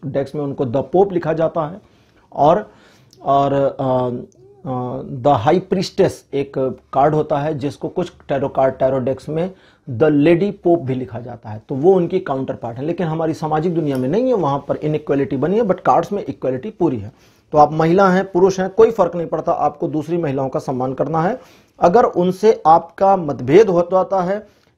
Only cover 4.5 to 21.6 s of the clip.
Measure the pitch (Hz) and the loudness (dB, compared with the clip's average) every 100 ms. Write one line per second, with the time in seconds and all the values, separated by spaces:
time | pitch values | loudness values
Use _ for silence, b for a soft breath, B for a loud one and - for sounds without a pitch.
4.5 | - - 127 123 127 - 139 123 135 117 | -18 -10 -8 -6 -8 -10 -2 2 2 2
5.5 | 180 185 190 180 - 165 - - 139 139 | 0 0 -4 -4 0 0 0 -8 -6 -6
6.5 | 139 131 - _ 135 147 151 151 147 151 | -4 -4 -6 _ 2 2 2 -2 -2 -2
7.5 | 151 143 139 156 170 180 - - 143 135 | -4 -6 -6 -8 -6 -8 -8 -6 -4 -2
8.5 | - 135 131 131 135 123 131 - 156 185 | 0 0 2 0 0 -2 -6 -6 -6 -6
9.5 | 185 b b - 110 156 147 143 170 202 | -8 b b -10 0 2 4 4 4 2
10.5 | - 175 170 131 127 127 120 120 120 117 | -2 0 0 0 -6 -6 -12 -12 -16 -14
11.5 | 107 - 135 165 190 170 185 185 135 131 | -14 -8 0 2 4 2 -4 -4 -6 -6
12.5 | 127 120 117 147 170 170 160 160 156 156 | -8 -8 -8 -6 -4 -4 -2 -2 -4 -2
13.5 | 156 170 165 151 131 127 185 254 233 151 | -2 0 -2 -2 -2 0 0 0 0 0
14.5 | 139 - 135 151 151 151 139 135 135 151 | -2 -4 -4 -2 -4 -2 -2 0 -2 0
15.5 | 208 220 165 - 135 170 147 - - 135 | 0 0 0 2 2 0 -6 -6 -6 -4
16.5 | 131 - - 170 123 101 b b b b | -4 -6 -2 -2 -2 -8 b b b b
17.5 | 151 147 156 160 180 196 180 190 175 185 | 4 4 4 2 4 4 4 0 2 2
18.5 | 185 185 190 226 226 175 175 160 160 156 | 2 -4 4 4 4 -2 -2 -6 -4 -2
19.5 | 160 147 - 165 147 147 170 156 135 135 | 0 -2 -2 -6 -4 -4 -2 -2 -2 -2
20.5 | 151 143 127 127 135 143 160 170 254 b | -4 -6 -4 -4 -4 -4 -2 -2 -4 b
21.5 | b | b